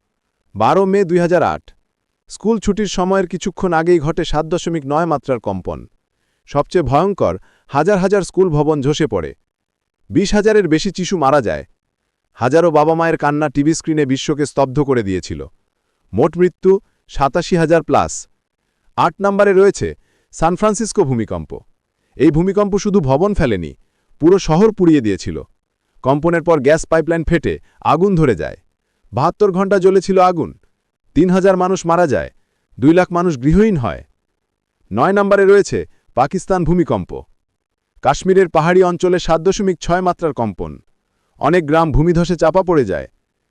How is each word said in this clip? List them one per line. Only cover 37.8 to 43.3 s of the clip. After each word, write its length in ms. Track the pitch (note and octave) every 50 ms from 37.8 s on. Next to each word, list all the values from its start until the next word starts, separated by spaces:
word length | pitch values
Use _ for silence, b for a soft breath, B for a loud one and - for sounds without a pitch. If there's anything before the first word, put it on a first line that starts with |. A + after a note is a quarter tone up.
| _ _ _ _ -
কাশ্মীরের 440 | B2+ D3 - - F#3 F#3+ F#3 F#3+ E3
পাহাড়ি 320 | - E3 D3+ E3+ F3+ F#3 F#3+
অঞ্চলে 340 | F3 F3 E3 F#3 F3+ F3+ F3
সাত 200 | - - D#3+ D#3+
দশমিক 360 | D#3+ F#3+ F#3 - G#3 F#3+ F3+ -
ছয় 240 | - - E3+ F#3 F3+
মাত্রার 280 | F3+ F3 - E3+ D#3 B2
কম্পন। 380 | - A#2 G#2+ F#2 - F2+ D#2 C#2+ B1+ _ _ _ _ _ _ _ _ _ _ _ _
অনেক 220 | - C#3 E3 F#3 E3
গ্রাম 220 | C#3 D3+ E3 E3 E3
ভূমিধসে 440 | A#2+ C#3+ D#3 E3+ E3+ E3 F3 - F3
চাপা 260 | D#3 E3 D#3+ D3+ F#3+ F#3
পড়ে 220 | F3 F3 D3+ B2
যায়, 220 | F#2+ F2 D2 C2+ - _ _ _ _